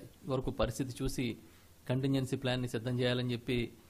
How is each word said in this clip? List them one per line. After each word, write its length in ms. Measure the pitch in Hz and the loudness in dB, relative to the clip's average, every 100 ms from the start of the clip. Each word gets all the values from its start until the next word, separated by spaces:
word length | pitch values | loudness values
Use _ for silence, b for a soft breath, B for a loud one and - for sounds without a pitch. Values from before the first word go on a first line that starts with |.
| - - 147 | -6 -12 -2
వరకు 240 | 131 131 | -2 0
పరిస్థితి 540 | 117 - - 131 120 | 0 0 0 -4 -2
చూసి 340 | 135 120 123 - B B B B - | -2 0 -2 -4 B B B B -2
contingency 480 | 127 135 135 127 135 | 0 2 2 2 0
ప్లాన్ని 320 | 131 127 123 | 0 0 0
సిద్ధం 320 | 123 120 123 | -2 0 2
చేయాలని 320 | 123 123 123 | 2 2 0
చెప్పి 420 | 117 123 123 113 - B | -2 0 0 0 -6 B